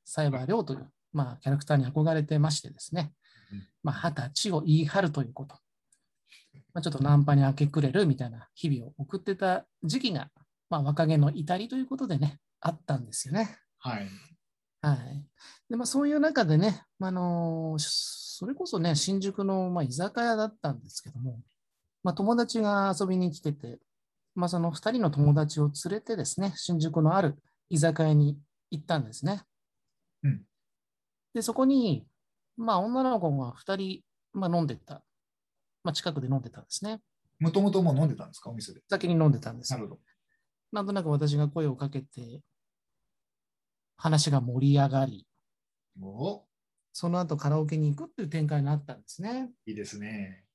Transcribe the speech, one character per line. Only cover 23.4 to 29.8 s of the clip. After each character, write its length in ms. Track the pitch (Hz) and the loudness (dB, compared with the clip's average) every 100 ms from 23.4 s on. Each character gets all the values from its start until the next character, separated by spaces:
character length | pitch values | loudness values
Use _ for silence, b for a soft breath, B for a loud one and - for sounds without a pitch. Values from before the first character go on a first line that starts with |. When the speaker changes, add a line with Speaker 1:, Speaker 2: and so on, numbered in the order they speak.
| 151 | -4
Speaker 1:
て、 280 | 143 117 117 _ _ _ _ _ - | -6 -10 -16 _ _ _ _ _ -4
ま 100 | 175 | -2
あ、 40 | |
そ 100 | 170 | 0
の 100 | 170 | -2
二 220 | 151 214 | -2 -2
人 100 | 247 | 2
の 80 | 180 | 2
友 240 | 143 147 | 4 6
達 260 | 147 151 151 | 6 4 2
を 120 | 147 143 180 | 0 -2 -4
連 120 | 208 | -6
れ 40 | |
て 140 | - 214 | -4 -4
で 80 | - | -4
す 140 | - | -2
ね、 140 | 196 - | -4 -4
新 240 | - 165 | -2 0
宿 220 | 160 165 | 0 4
の 140 | 156 190 | 4 4
あ 60 | |
る 140 | 165 143 _ _ _ | 2 -2 _ _ _
居 100 | 160 | 2
酒 240 | 165 160 | 2 4
屋 100 | 156 | 4
に 240 | 151 147 143 - _ _ | 6 4 2 -10 _ _
行 120 | 151 | -10
っ 40 | 156 | -4
た 140 | 160 | -4
ん 60 | 110 | -4
で 80 | |
す 120 | 110 139 | -6 -4
ね。 160 | 202 - _ _ _ | -4 -8 _ _ _